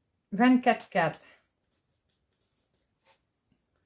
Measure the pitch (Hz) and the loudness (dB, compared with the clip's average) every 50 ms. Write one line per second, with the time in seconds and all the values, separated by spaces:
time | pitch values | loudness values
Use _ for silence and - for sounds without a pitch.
0 | _ _ _ _ _ _ 220 185 240 254 254 247 - 240 214 - - - - 190 | _ _ _ _ _ _ -4 0 2 2 2 2 2 0 -2 -2 -4 -8 -6 -4
1 | 165 151 - - - - - _ _ _ _ _ _ _ _ _ _ _ _ _ | -4 -4 -6 -10 -18 -20 -20 _ _ _ _ _ _ _ _ _ _ _ _ _
2 | _ _ _ _ _ _ _ _ _ _ _ _ _ _ _ _ _ _ _ _ | _ _ _ _ _ _ _ _ _ _ _ _ _ _ _ _ _ _ _ _
3 | _ _ _ _ _ _ _ _ _ _ _ _ _ _ _ _ _ | _ _ _ _ _ _ _ _ _ _ _ _ _ _ _ _ _